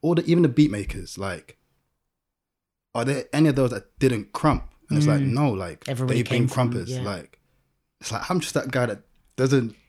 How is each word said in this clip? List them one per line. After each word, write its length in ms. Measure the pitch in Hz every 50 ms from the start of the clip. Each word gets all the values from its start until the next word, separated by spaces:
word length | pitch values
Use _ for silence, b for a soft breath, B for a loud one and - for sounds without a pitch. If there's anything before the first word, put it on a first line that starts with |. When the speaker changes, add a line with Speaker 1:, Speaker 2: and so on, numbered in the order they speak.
Speaker 1:
all 140 | - 160 170
the, 100 | 165 170
even 180 | - 170 175 170
the 60 | 147
beat 220 | 120 - 151 147
makers, 460 | 101 104 95 - - 95 87 - - -
like, 400 | 98 98 90 80 - - - _ _ _ _ _ _ _ _ _ _ _ _ _ _ _ _ _ _ _ _ _ _ _ _ _ _ _ _
are 100 | 117 117
there 200 | 131 143 135 - - -
any 160 | 143 156 156
of 60 | 135
those 160 | 135 135 123
that 260 | 117 101 - _ _ -
didn't 340 | 135 131 123 107 104 - _
crump?" 360 | - - 151 135 - - - _ _ _ _
And 80 | 147 147
it's 100 | 151 151
like, 140 | 147 143
Speaker 2:
Mm. 120 | 139 135 113
Speaker 1:
"No, 180 | 131 151 143
like, 320 | 110 95 92 87 - - - -
Speaker 2:
Everybody 320 | 139 120 131 127 123 110
Speaker 1:
they've 60 | 120
Speaker 2:
came 180 | - 120 117 123
Speaker 1:
been 40 | 123
Speaker 2:
from, 240 | - 131 123 117
Speaker 1:
crumpers." 180 | 120 107 87 -
Speaker 2:
yeah. 100 | 127 127 95
Speaker 1:
Like, 360 | 101 101 87 - - _ _ _ _ _ _ _ _ _ _ _ _ _ _
it's 120 | - -
like, 180 | - - - -
I'm 100 | 180 185
just 140 | - - -
that 180 | 151 - -
guy 140 | 123 131 123
that 160 | 117 104 - _ _ _ _ _ _ _
doesn't 400 | - 127 135 135 139 120 113 - _ _